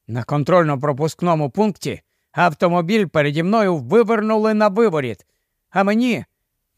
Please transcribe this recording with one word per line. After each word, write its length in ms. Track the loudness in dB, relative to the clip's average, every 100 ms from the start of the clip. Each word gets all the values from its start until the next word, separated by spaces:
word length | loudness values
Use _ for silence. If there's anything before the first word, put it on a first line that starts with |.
| -10
На 160 | -8
контрольно-пропускному 1300 | -4 -2 2 2 2 0 -4 -2 -4 -4 -2 0 -2
пункті 520 | -2 -2 -2 -8 -10 _ _ _
автомобіль 720 | 0 0 2 0 0 0 0 0
переді 360 | 0 0 0
мною 340 | 0 0 0 -2
вивернули 760 | 0 2 2 0 0 0 0
на 140 | 2 0
виворіт, 560 | 2 0 0 -4 -8 _ _ _ _ _
а 140 | -2
мені, 400 | 0 2 0 -2 -6 _ _ _ _